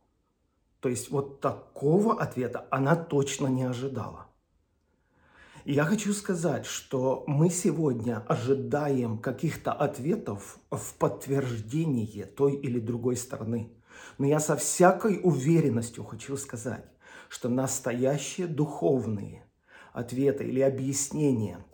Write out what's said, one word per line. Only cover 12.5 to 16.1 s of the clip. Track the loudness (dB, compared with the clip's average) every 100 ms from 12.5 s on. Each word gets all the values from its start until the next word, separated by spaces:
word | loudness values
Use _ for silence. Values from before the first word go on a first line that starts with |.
или | 2 -2 -4
другой | -2 -2 0 -2
стороны. | -6 -8 -4 -4 -6 -14 _ -20 -14 -2
Но | 2
я | 2
со | 2 0
всякой | 0 6 6 6 2 2
уверенностью | 2 4 4 6 6 2 -2 -8
хочу | -12